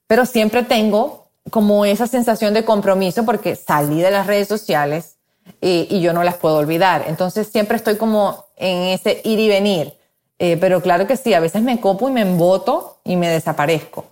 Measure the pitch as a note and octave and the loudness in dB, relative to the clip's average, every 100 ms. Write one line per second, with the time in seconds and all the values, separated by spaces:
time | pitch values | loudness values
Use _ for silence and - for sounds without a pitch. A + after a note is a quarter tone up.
0 | - A3+ B3 A3+ G#3+ B3 A#3+ A#3 G#3+ G#3 | 0 0 2 0 0 0 0 0 2 0
1 | C#4+ - _ _ - A3+ G#3 G#3 G#3 G3+ | -2 -8 _ _ -6 0 2 4 2 0
2 | A#3+ B3+ A#3+ A3 G#3 G#3+ A3 G#3 G3 F#3+ | 0 0 0 0 0 0 0 0 2 2
3 | F#3 A#3 A#3 - F3 - - D3+ D3 D#3 | 0 0 -2 -2 -4 -6 -2 0 0 0
4 | F#3 G3+ F#3+ G3+ G3+ G#3+ - D3+ C#3+ D#3 | 2 0 0 0 -2 -4 -2 -2 -2 -4
5 | - _ _ _ - _ F#3 E3+ E3 G3 | -8 _ _ _ -20 _ -2 0 0 0
6 | E3+ E3+ F3 F3 D#3+ D#3 D3+ E3 F#3+ D#3 | 0 0 -2 0 0 2 0 2 2 2
7 | D3 D#3+ F#3 G#3+ G#3 A3 G#3 A3+ A3 G#3+ | -2 -4 -4 -4 -2 -2 -2 -2 -2 -2
8 | A3 G#3+ G3 - - - F#3 F3+ F#3 F#3 | 0 2 0 -2 -14 -8 -4 -2 -2 -2
9 | G#3+ - A3+ G#3+ A3 G3 G3+ F3+ C#3+ - | -2 -2 -2 0 2 2 2 0 -4 -10
10 | _ _ _ - F3+ E3 F#3 F3+ F3+ F3 | _ _ _ -4 -2 2 2 2 2 2
11 | G3 B3 A#3 F3 E3 G#3 B3 A#3 G3 F#3 | 0 -2 2 2 2 0 0 0 0 0
12 | C4 B3+ F#3+ F3 F3 F#3+ G#3+ D#4 - - | 0 0 0 2 4 2 0 -4 -6 -12
13 | - F3+ E3+ D#3+ E3 D#3 D3 D#3 - - | -4 -2 0 -2 -2 -2 0 -2 -4 -16
14 | - | -16